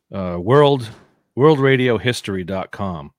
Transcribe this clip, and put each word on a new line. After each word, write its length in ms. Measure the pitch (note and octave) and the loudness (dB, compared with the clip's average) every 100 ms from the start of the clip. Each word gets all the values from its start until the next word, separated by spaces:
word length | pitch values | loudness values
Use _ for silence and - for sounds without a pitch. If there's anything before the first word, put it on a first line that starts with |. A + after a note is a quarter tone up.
| _ | _
Uh, 260 | G2 F2+ F2 | -10 -8 -6
World, 500 | F#2 C#3 C#3+ C#3 A2+ - _ _ _ | 2 4 4 2 -4 -16 _ _ _
world 240 | - D3+ D3 | 2 4 4
radio 400 | C3+ C3 B2+ A2 | 2 2 2 0
history 460 | B2 A#2+ - F#2+ | -2 -4 -6 -8
dot 260 | F2+ F#2+ F2 | -6 -8 -8
com. 420 | - G2 E2 C#2+ | -8 -8 -8 -14